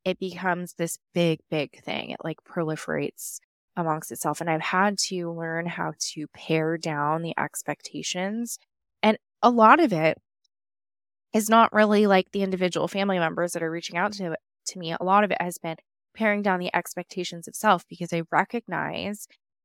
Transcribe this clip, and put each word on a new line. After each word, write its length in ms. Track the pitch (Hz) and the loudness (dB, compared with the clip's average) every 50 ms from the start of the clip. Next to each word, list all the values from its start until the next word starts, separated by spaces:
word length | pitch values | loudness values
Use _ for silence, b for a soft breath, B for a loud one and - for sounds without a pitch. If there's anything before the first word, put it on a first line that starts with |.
| - | -4
it 140 | 185 185 - | -4 -2 -2
becomes 540 | 190 185 175 175 185 185 175 175 180 170 - | -4 -8 -6 -4 0 0 0 0 -2 -8 -6
this 240 | - 170 165 - - _ _ - | -4 -4 -4 -6 -8 _ _ 0
big, 260 | 175 170 165 160 - _ - | 2 2 2 2 0 _ -4
big 320 | 170 156 139 - - - | -4 -4 -4 -4 -8 -12
thing. 280 | - - - - - - | -10 -8 -8 -6 -8 -8
It, 80 | - - - | -10 -10 -8
like, 140 | 165 156 - _ | -8 -10 -10 _
proliferates 960 | - - 180 165 156 156 151 - - 156 151 143 - - - - - - - _ _ _ _ _ _ - | -8 -6 -4 -2 -2 -4 -6 -4 -4 -4 -2 -4 -4 -6 -10 -14 -14 -14 -14 _ _ _ _ _ _ -6
amongst 360 | 185 170 160 156 156 - - | -4 -2 -2 -2 -4 -6 -10
itself. 280 | 117 - - 156 147 - | -8 -4 -4 -4 -2 -2
And 100 | 165 170 | 0 0
I've 120 | 160 156 | 0 0
had 360 | 165 - - 185 196 208 202 - - - | 0 0 2 2 2 2 2 -2 -4 -4
to 240 | 190 180 170 170 | -4 -6 -6 -6
learn 340 | 170 165 165 165 165 165 170 | -6 -6 -6 -6 -4 -4 -4
how 280 | 175 170 - 170 156 151 - | -4 -4 -4 -6 -6 -6 -8
to 300 | - - - 156 151 - | -8 -10 -8 -10 -12 -12
pare 500 | - - - - 160 160 156 160 165 160 | -14 -10 -4 0 0 2 2 0 -2 -2
down 440 | 165 170 151 147 147 147 160 165 | -4 -4 -2 0 0 0 0 -2
the 120 | 165 165 - - | -2 -4 -2 -2
expectations. 1200 | 143 151 - - - - 147 - - - - 151 156 - - 180 185 196 214 233 240 233 - - _ _ _ _ _ _ _ _ | -2 -4 -6 -8 -8 -8 -8 -8 -10 -14 -12 -10 -8 -6 -6 -4 -4 -4 -6 -6 -8 -8 -10 -14 _ _ _ _ _ _ _ _
And 160 | - 214 220 - _ _ _ - | 2 2 2 0 _ _ _ 4
a 80 | - 240 | 4 4
lot 300 | 247 233 220 220 262 302 | 6 8 10 10 10 8
of 120 | 339 240 | 6 4
it 260 | 196 156 160 156 - - _ _ _ _ _ _ _ _ _ _ _ _ _ _ _ _ _ _ _ _ _ _ | 2 2 2 2 2 0 _ _ _ _ _ _ _ _ _ _ _ _ _ _ _ _ _ _ _ _ _ _
is 160 | - 214 208 214 | 0 0 2 4
not 220 | 220 226 226 - | 6 6 6 6
really, 340 | - 214 214 208 214 208 214 | 6 4 4 6 6 6 6
like, 240 | 202 196 185 180 _ | 6 6 4 4 _
the 100 | - 202 | -2 -4
individual 460 | 196 190 190 180 185 180 165 165 - 170 | -2 -2 0 0 0 0 0 0 -2 -2
family 300 | - 196 196 202 190 180 | -2 -2 0 0 2 2
members 340 | 170 160 170 175 175 175 | 0 0 0 -2 -4 -2
that 100 | - 170 | -2 -4
are 80 | 170 160 | -4 -4
reaching 260 | 160 170 - - - | -6 -6 -8 -6 -4
out 160 | - 190 208 | -2 -2 -2
to, 240 | 208 202 190 170 160 - _ _ _ _ - | -4 -6 -6 -6 -6 -8 _ _ _ _ -14
to 120 | - - 185 | -14 -12 -10
me. 140 | 170 160 | -8 -8
A 100 | 165 - - | -6 -4 0
lot 200 | 185 190 208 214 | 2 4 4 4
of 60 | 185 | 2
it 100 | - - | 0 -2
has 180 | 175 180 175 - | -4 -6 -8 -8
been 180 | - 165 160 - _ _ _ _ _ _ _ | -8 -10 -10 -10 _ _ _ _ _ _ _
paring 280 | - 220 214 208 208 | -2 0 0 0 0
down 180 | 202 202 185 180 | 0 0 0 0
the 140 | 180 - - | -2 -2 -2
expectations 720 | 175 170 - - 175 175 - - 185 180 - 175 170 165 | -4 -4 -4 -8 -10 -12 -10 -8 -8 -8 -8 -10 -12 -14
of 80 | - - | -14 -8
self, 320 | - - 214 190 175 - - | 0 4 4 4 4 2 -6
because 240 | 170 - 175 165 | -12 -10 -6 -4
I 100 | 175 170 165 - | -4 -4 -4 0
recognize 960 | - 151 196 - - 233 - - 180 156 156 - - - 175 196 208 208 - - b b _ _ _ _ _ | 0 0 0 0 -2 -8 -6 -6 -6 -4 -4 -4 -6 -6 -6 -8 -8 -10 -14 -18 b b _ _ _ _ _